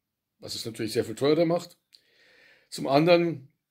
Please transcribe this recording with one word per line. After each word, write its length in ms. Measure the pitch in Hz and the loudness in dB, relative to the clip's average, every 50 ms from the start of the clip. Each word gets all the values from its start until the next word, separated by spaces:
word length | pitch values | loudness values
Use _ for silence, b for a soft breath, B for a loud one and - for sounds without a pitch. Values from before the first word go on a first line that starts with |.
| _ _ _ _ _ _ _ _ | _ _ _ _ _ _ _ _
was 160 | 123 - - | -16 -14 -12
es 100 | - - | -10 -10
natürlich 280 | 117 117 - 117 107 - | -12 -8 -8 -8 -4 -2
sehr 120 | 120 101 | -2 -2
viel 80 | 113 110 | -4 -4
teurer 320 | - 135 147 151 160 170 | -2 0 0 2 2 2
macht. 320 | 160 170 170 - - - _ _ _ b b b b b b b b b b b b b b b b | 0 0 -4 -4 -10 -20 _ _ _ b b b b b b b b b b b b b b b b
Zum 180 | - - 147 139 | -12 -8 -4 2
anderen, 640 | 135 147 160 175 175 175 170 170 147 123 127 - _ _ _ _ | 2 4 6 6 6 4 4 0 -4 -8 -12 -20 _ _ _ _